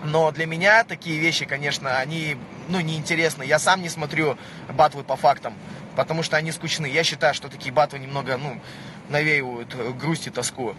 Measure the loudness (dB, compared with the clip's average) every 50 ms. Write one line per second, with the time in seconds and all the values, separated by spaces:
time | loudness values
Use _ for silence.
0 | -2 2 4 4 4 4 2 0 -4 -2 -2 2 6 6 8 6 6 4 -4 -8
1 | -6 -4 -2 2 2 2 2 0 -2 -2 -4 -2 -2 -2 -2 -2 -2 0 0 0
2 | 0 -2 -2 -4 -2 -2 -4 -6 -8 -14 -14 -14 -6 -2 -2 0 0 0 -2 -4
3 | -2 0 2 2 2 2 0 -2 0 2 2 4 6 4 4 4 2 -6 -4 -6
4 | -6 -2 0 2 2 2 2 -2 -6 -16 -16 -14 -12 -6 4 6 6 6 4 -2
5 | -4 -4 -2 4 6 4 4 4 -2 -10 -10 -10 -14 -14 -14 -14 -14 -6 -2 -2
6 | 0 0 0 -2 0 2 0 0 0 0 -6 -6 -4 -4 -4 -2 -2 0 0 2
7 | 2 2 0 2 2 2 2 2 -6 -10 -12 -8 -10 0 4 4 4 4 0 -10
8 | -10 -6 -6 -4 -2 -2 -2 -2 -2 -6 -8 -10 -12 -14 -16 -14 -14 -16 -16 -16
9 | -10 -2 0 2 2 4 2 2 2 -2 -6 -8 -8 -10 -6 -6 -4 -4 -4 -4
10 | -2 -2 -2 -2 -4 -6 -4 -4 -4 -4 -4 -4 -6 -6 -6